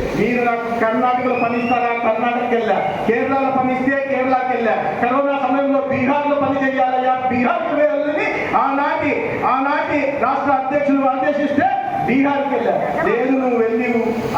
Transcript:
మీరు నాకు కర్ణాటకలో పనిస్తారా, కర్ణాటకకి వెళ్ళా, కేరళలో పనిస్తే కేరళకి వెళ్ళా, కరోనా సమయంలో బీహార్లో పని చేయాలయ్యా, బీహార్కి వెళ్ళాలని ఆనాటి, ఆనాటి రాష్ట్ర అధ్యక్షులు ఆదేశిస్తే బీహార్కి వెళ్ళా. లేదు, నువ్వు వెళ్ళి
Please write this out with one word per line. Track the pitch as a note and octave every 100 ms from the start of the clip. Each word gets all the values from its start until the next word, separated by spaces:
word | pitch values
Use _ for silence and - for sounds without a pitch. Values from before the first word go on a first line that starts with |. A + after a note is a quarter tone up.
| - -
మీరు | A3+ A#3+ A#3+
నాకు | A#3 A#3 A#3
కర్ణాటకలో | A3 A#3+ B3+ B3 B3+ A#3+
పనిస్తారా, | A#3 A#3+ A#3+ B3 A#3+ A#3+ A#3
కర్ణాటకకి | A3 A#3+ A#3+ - A#3
వెళ్ళా, | G#3+ F#3 - - G#3
కేరళలో | A#3 C4+ C#4 C4+ C4
పనిస్తే | B3+ B3+ C4 C#4 C4+
కేరళకి | B3+ C4 B3+ B3
వెళ్ళా, | A#3 A3+ - - -
కరోనా | A#3+ C4 C#4 C#4
సమయంలో | C4 C#4 C#4 C#4 C4+
బీహార్లో | A#3+ C4 D4 C#4+ C#4+
పని | C#4 C#4
చేయాలయ్యా, | C4+ C4+ B3+ B3+ B3+ B3+ B3+
బీహార్కి | B3 B3 - E4 D4
వెళ్ళాలని | D4 D4 D4 D#4 D#4 G4+ - A3+
ఆనాటి, | C4 C#4 D4 D#4+ D4 - - - -
ఆనాటి | B3+ C#4 D4+ D4+ D4+ C4+ -
రాష్ట్ర | A#3+ C#4 C#4 C4
అధ్యక్షులు | C4 D4 C#4 C#4 C4
ఆదేశిస్తే | C4 G#3 - D4 C4+ F#4 - - - -
బీహార్కి | C4 C#4 C#4+ C4 A#3+
వెళ్ళా. | - - - - D#4+
లేదు, | A#3 C4 C4
నువ్వు | B3+ A#3
వెళ్ళి | A3+ A#3+ B3 A#3 A3 - -